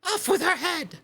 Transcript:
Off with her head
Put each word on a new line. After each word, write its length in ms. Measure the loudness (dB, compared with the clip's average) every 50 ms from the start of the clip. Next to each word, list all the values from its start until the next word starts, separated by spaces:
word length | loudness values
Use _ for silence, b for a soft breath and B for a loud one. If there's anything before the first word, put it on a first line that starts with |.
| 0
Off 240 | 0 -2 0 2
with 140 | 2 2 2
her 140 | 4 0 0
head 440 | 0 0 -2 -2 -2 -4 -8 -12 -18